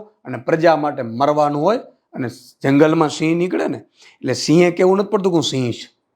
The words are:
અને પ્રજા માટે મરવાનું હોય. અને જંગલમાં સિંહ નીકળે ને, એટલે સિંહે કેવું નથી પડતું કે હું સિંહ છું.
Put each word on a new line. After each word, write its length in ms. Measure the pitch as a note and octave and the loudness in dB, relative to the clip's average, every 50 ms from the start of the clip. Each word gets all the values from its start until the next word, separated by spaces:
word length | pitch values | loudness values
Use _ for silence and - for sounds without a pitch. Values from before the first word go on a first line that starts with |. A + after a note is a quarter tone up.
| G#3 - _ _ - | -4 -10 _ _ -14
અને 120 | C3 B2+ | -12 -12
પ્રજા 380 | B2 - - D#3+ D#3+ D#3+ E3+ D#3+ | -8 -4 -2 0 2 4 4 4
માટે 260 | D3 D3 C#3+ B2 - | 2 0 -4 -4 -6
મરવાનું 600 | B2 A2+ A2+ A#2 C#3 D3 D3+ D3 D3 D3 D3 D3 | -8 -8 -4 -2 0 0 2 2 0 0 0 0
હોય. 160 | D3+ F#3 A3+ C#4 - - _ _ _ _ - | 0 0 0 -2 -4 -10 _ _ _ _ -10
અને 140 | - B2+ A2+ - - - - - _ - | -8 -8 -8 -8 -12 -20 -20 -10 _ 0
જંગલમાં 460 | C3+ C#3 C#3+ D#3 D#3 D#3+ E3 D#3+ C#3 | 2 4 4 4 4 4 2 0 0
સિંહ 280 | B2 - D#3 D#3+ E3 | -2 -4 -2 -2 0
નીકળે 300 | E3+ F3 F#3 D#3+ E3+ D#3+ | 0 -2 -2 -2 -4 -4
ને, 100 | D3+ C#3 A#2 - _ _ _ - | -4 -6 -8 -12 _ _ _ -20
એટલે 300 | - _ _ - C3 B2 | -20 _ _ -6 -6 -4
સિંહે 380 | B2 - - D3+ F3 F3 F3 | -2 0 2 4 4 4 2
કેવું 260 | E3+ F3 F#3 F#3 F#3+ | 2 2 2 2 2
નથી 100 | G3 G#3 | 2 0
પડતું 240 | G3+ G#3+ G#3 F3+ F#3+ | -2 -2 -2 0 0
કે 40 | E3+ | 0
હું 80 | E3 C#3 | 0 -2
સિંહ 220 | - C#3+ C3 B2+ | -2 -2 -2 -2
છું. 320 | A#2+ A2+ - - - _ _ _ _ _ | -4 -4 -8 -12 -20 _ _ _ _ _